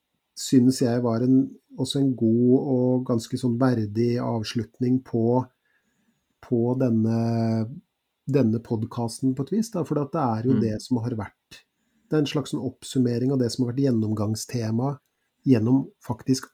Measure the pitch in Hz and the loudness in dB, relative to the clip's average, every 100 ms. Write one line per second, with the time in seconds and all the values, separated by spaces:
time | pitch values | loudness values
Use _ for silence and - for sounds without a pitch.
0 | _ _ _ - - 135 123 131 127 120 | _ _ _ -14 2 4 6 4 0 0
1 | 120 113 127 131 139 - _ 254 127 143 | 0 0 4 4 2 -6 _ -8 -4 0
2 | 139 120 113 117 123 131 151 127 127 127 | 0 0 2 4 4 4 2 0 2 0
3 | 127 117 - 131 127 117 131 120 107 104 | 0 -2 -2 -4 -2 0 0 0 -2 0
4 | 120 120 123 117 107 120 110 _ 123 131 | 0 0 -2 -4 -4 -6 -6 _ 0 0
5 | - 117 117 123 123 _ _ _ _ _ | 0 0 2 2 0 _ _ _ _ _
6 | _ _ _ _ - 120 117 131 127 113 | _ _ _ _ -4 0 0 0 0 2
7 | 110 113 117 117 113 113 110 151 - _ | 2 0 0 0 0 -2 -4 -8 -18 _
8 | _ _ - 139 113 117 - 113 110 - | _ _ -2 2 2 0 -2 -4 -4 -6
9 | 120 - 135 131 135 208 220 185 147 147 | -6 -2 -2 -2 -4 -4 -4 -4 -2 -2
10 | 139 170 131 110 117 113 113 107 - 123 | -2 -2 -2 0 0 2 0 -4 -4 -4
11 | 117 113 95 - _ - _ _ _ _ | -2 -6 -8 -14 _ -20 _ _ _ _
12 | _ 156 143 151 135 147 131 - - 135 | _ -2 0 -4 -4 -6 -8 -10 -6 0
13 | 123 120 127 139 120 - 123 123 139 113 | 0 2 0 0 -2 -2 -2 0 0 2
14 | 107 107 104 110 - 123 110 113 131 135 | 0 -2 -2 -4 -6 -6 -2 -2 -2 -6
15 | _ _ _ _ 139 120 110 135 - - | _ _ _ _ 4 4 6 2 2 -10
16 | - 117 - 131 - | -10 -8 -2 -2 -2